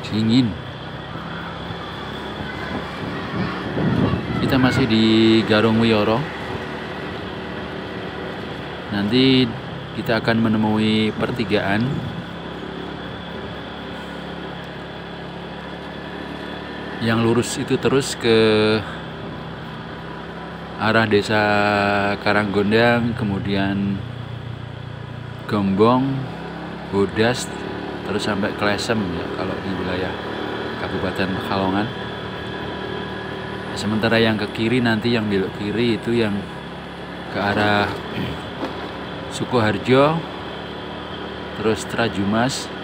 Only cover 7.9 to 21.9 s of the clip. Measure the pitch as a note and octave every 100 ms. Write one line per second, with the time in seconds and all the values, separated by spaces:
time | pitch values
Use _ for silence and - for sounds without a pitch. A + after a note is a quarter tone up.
7.9 | F#3+ F#3+ F#3+ - - - - - - -
8.9 | G#2 G2+ B2 C3 C3 B2 - - - -
9.9 | - G#2+ A2+ A2 A2+ A2+ A2 G#2+ G#2+ G#2+
10.9 | A2 A2 G#2 A2 B2+ G#2 G#2 F#2 G2+ B2
11.9 | D#3 - - - - - - - - -
12.9 | - - - - - - - - - -
13.9 | - - - - - - - - - -
14.9 | - - - - - - - - - -
15.9 | - - - - - - - - - -
16.9 | - A2+ A2+ A#2 A#2+ A2+ - B2+ C3 A#2
17.9 | C3 C3+ - A#2 A2+ A2 G#2+ G#2+ A2 -
18.9 | - - - - - - - - - -
19.9 | - - - - - - - - - G#2
20.9 | A2 A2 G#2 G2 G#2+ G#2 G#2 G#2 G#2 G2+